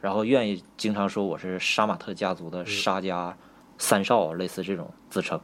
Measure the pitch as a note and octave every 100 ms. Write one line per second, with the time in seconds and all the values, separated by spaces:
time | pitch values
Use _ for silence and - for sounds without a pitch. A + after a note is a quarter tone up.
0 | G2 G2+ A2 C3 A2 F#2+ - - A2 G#2
1 | G2+ G#2+ G2 D#2 F#2 F#2 - - G#2+ F2
2 | - F2+ G2 F2+ E2 F2+ F2+ G2+ G#2 F#2+
3 | F#2+ F2 F2 F2+ - - - - - G#2
4 | G2 A#2+ D#2+ E2+ F#2 - F#2 F#2 - -
5 | - G2 F2 F2